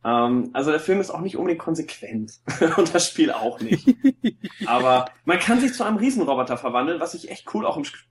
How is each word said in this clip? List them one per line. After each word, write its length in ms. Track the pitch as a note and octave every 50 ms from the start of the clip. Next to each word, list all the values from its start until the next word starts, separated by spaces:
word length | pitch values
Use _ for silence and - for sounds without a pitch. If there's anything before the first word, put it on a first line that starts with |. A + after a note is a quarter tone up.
| -
Ähm, 460 | A#2 A#2+ A#2+ A#2+ A#2+ B2 B2 A2 - -
also 160 | C3+ C#3 D3+
der 100 | D3+ D#3
Film 200 | - - F#3+ G3+
ist 100 | F#3+ -
auch 100 | - D#3+
nicht 160 | F3 F#3+ -
unbedingt 240 | - F3 F3+ E3+ E3
konsequent 720 | - E3+ E3 D#3+ D#3 - - - - - A2+ A2 G#2+ G#2+ - _ _
<laughs> 300 | - B2+ - E3+ D#3+ D#3+ G3
und 160 | F3+ D#3+ -
das 120 | E3+ - -
Spiel 240 | - - D#3 C#3
auch 280 | - - A2+ A#2+ - -
nicht. 360 | A2 A2+ - - - C4+ A#3+ - - C4+ - _ - A3 - _ - - - - G#3
Aber 420 | - A#2+ B2 B2+ B2+ B2+ B2 B2+ - - _ _
man 140 | D#3 F3+ F3+
kann 200 | - G#3+ A#3 B3
sich 140 | C4+ B3+ -
zu 100 | - G#3
einem 120 | G#3 A3 G3
Riesenroboter 580 | A3+ C4+ C4 A3+ D#3+ C3+ C3+ B2+ B2+ C3 B2 A#2+
verwandeln, 420 | - B2 A#2 B2 C3 D#3 F3 D3+
was 140 | E3 E3+ -
ich 160 | - - -
echt 220 | - - - - -
cool 120 | G#3+ G#3+
auch 100 | - -
im 80 | E3 C#3+
Sp-, 200 | - - - _ _